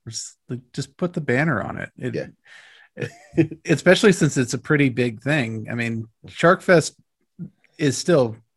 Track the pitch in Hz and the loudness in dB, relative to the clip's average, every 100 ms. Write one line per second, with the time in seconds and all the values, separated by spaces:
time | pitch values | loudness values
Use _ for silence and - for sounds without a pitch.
0 | - 110 - - - 123 - - 139 - | -16 -14 -14 -16 -14 -14 -12 -12 -12 -6
1 | 175 175 139 123 160 113 - - - - | -6 -4 -2 0 0 -2 -4 -8 -12 -10
2 | 127 107 - - _ - - - _ - | -8 -6 -8 -12 _ -20 -20 -20 _ -12
3 | - - - - 156 - - 156 180 180 | -12 -12 -4 0 0 -2 -2 2 4 6
4 | 214 180 156 143 120 123 - 151 139 120 | 6 4 2 0 -2 -4 0 2 2 0
5 | 123 107 135 151 113 113 107 117 117 113 | -4 -4 -4 -2 -2 -6 -8 -6 -4 -6
6 | 110 _ 98 - 170 - - 175 - - | -8 _ -18 0 2 4 4 4 2 -6
7 | _ _ _ - 175 _ _ - 151 120 | _ _ _ -18 -18 _ _ -4 -2 0
8 | - 160 120 110 _ | 2 2 2 -2 _